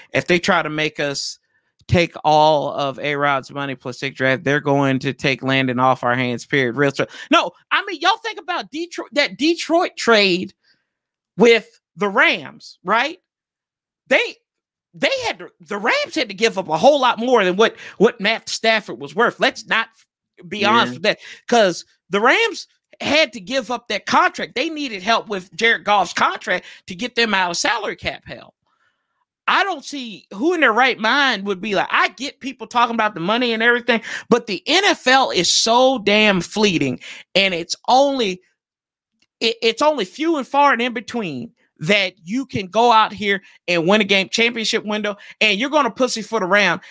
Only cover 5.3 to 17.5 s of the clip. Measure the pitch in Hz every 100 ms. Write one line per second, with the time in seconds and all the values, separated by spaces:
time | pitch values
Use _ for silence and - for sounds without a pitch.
5.3 | 127 131 135 131 123 131 127 123 123 123
6.3 | 120 - 147 127 131 143 135 - - -
7.3 | 320 285 - _ 302 403 330 339 440 453
8.3 | 370 330 349 202 302 339 - - 285 180
9.3 | 185 302 339 - 330 359 - - 226 202
10.3 | 180 196 - _ _ _ _ _ _ _
11.3 | - 233 226 - _ _ 165 202 202 320
12.3 | 220 135 147 - - 170 220 277 349 _
13.3 | _ _ _ _ _ _ _ _ 277 453
14.3 | - _ _ _ _ _ 170 262 539 466
15.3 | 220 180 _ 165 202 208 554 587 - 247
16.3 | 190 226 185 185 156 226 294 254 202 233
17.3 | 247 185